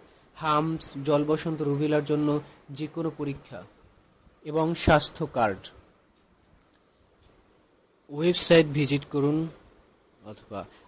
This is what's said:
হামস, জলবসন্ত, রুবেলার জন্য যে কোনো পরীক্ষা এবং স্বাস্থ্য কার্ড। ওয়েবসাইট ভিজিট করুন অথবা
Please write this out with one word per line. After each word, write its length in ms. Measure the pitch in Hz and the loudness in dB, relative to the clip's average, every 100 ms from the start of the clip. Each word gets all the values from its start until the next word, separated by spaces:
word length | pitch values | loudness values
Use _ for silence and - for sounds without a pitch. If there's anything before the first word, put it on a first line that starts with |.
| - - _ - | -16 -20 _ -6
হামস, 580 | 156 151 160 160 - 139 139 | -2 0 0 -2 -4 -4 0
জলবসন্ত, 560 | 147 147 156 165 156 | 0 2 -2 -2 -4
রুবেলার 440 | 143 143 151 151 147 | -2 -2 0 0 0
জন্য 360 | 151 147 147 147 - - | 0 0 -2 -6 -18 -16
যে 160 | 143 156 | -10 -10
কোনো 240 | 165 160 151 | -6 -8 -6
পরীক্ষা 460 | 143 139 - - - _ - _ _ _ _ _ | -8 -8 -14 -18 -18 _ -20 _ _ _ _ _
এবং 320 | 156 156 160 170 | -6 -2 -2 -2
স্বাস্থ্য 500 | - 151 - - 151 | 2 4 2 -2 -6
কার্ড। 320 | 127 110 95 - - - _ _ _ _ _ _ _ _ _ _ _ _ _ - _ _ _ _ _ _ _ - | -2 0 -2 -12 -20 -20 _ _ _ _ _ _ _ _ _ _ _ _ _ -20 _ _ _ _ _ _ _ -14
ওয়েবসাইট 580 | 143 175 175 - 165 156 | -2 2 6 8 8 6
ভিজিট 380 | 143 139 143 - | 2 0 0 -2
করুন 420 | 147 143 151 160 - - _ _ _ _ _ 101 | -2 0 0 -4 -10 -20 _ _ _ _ _ -20
অথবা 400 | 104 - 101 - - | -20 -14 -12 -12 -18